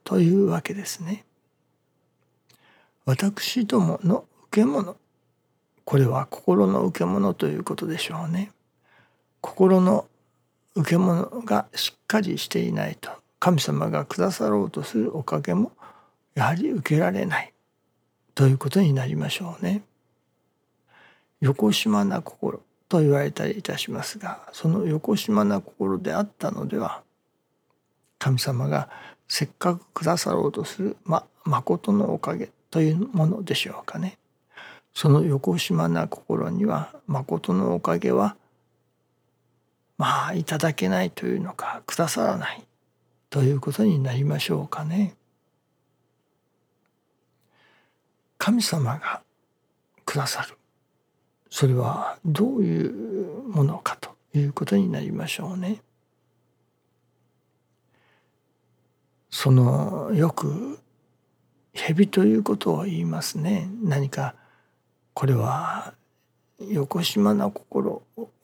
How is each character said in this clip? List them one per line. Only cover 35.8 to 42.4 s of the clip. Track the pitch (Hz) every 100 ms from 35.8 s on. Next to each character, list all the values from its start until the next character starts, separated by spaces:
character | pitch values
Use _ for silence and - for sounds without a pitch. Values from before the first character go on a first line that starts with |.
| 170
な | 165 165
心 | - - - 165
に | 180 214
は、 | 156 160 - -
誠 | 139 135 82 -
の | 90 -
お | 87
か | - 85
げ | 64
は、 | 62 104 - _ _ _ _ _ _ _ _ _ _ _ _ _ _ _ -
ま | 151 - 143
あ、 |
い | 180
た | 156 156
だ | 160
け | 147 -
な | 185
い | 185
と | -
い | 62 -
う |
の | 180
か、 | - - - -
く | -
だ | 165
さ | - 226
ら |
な | 190